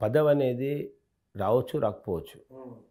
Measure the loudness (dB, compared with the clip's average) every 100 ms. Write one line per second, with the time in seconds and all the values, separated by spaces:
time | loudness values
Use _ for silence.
0 | 0 2 4 4 2 0 -2 -4 -8 -14
1 | _ _ _ -4 2 2 2 -2 -2 -2
2 | -6 -6 -6 -18 -20 -18 -18 -18 -20